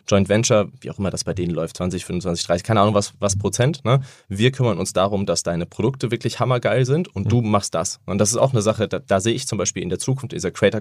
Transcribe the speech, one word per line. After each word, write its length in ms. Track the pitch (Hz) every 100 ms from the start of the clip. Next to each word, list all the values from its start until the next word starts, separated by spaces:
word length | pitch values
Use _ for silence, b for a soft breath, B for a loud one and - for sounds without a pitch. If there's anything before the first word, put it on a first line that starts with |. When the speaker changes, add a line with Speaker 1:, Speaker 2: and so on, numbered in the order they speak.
| -
Speaker 1:
Joint 200 | 101 95
Venture, 400 | 104 - 110 98 -
wie 100 | -
auch 80 | 90
immer 120 | 95
das 120 | -
bei 100 | -
denen 220 | 90 87
läuft, 220 | 78 82 -
zwanzig, 280 | 90 87
fünfundzwanzig, 400 | - 90 87 85 -
dreißig, 180 | 87
keine 160 | - 107
Ahnung, 140 | 104
was, 180 | 104 - -
was 160 | 101 98
Prozent, 480 | 101 - 127 -
ne? 160 | 110 135 135 B B
Wir 220 | 98 123
kümmern 280 | 131 127 87
uns 140 | 95
darum, 340 | 90 98 101 101
dass 180 | 101
deine 200 | 85 85
Produkte 460 | 85 - 110 135 120
wirklich 300 | 117 117 -
hammergeil 460 | 117 123 104 117 131
sind 280 | 151 180
und 120 | 95 104
Speaker 2:
Mhm. 20 |
Speaker 1:
du 140 | 120
machst 320 | 107 104 -
das.“ 260 | 82 - - -
Und 120 | 98
das 120 | 104
ist 60 | 117
auch 160 | 131
eine 100 | 117
Sache, 260 | 104 107 104
da, 100 | 87
da 200 | - 98
sehe 140 | 107
ich 120 | 123 -
zum 120 | 101
Beispiel 240 | 90 92
in 80 | 87
der 80 | 92
Zukunft 320 | - 131 -
dieser 180 | - 90
Creator 300 | - 101 107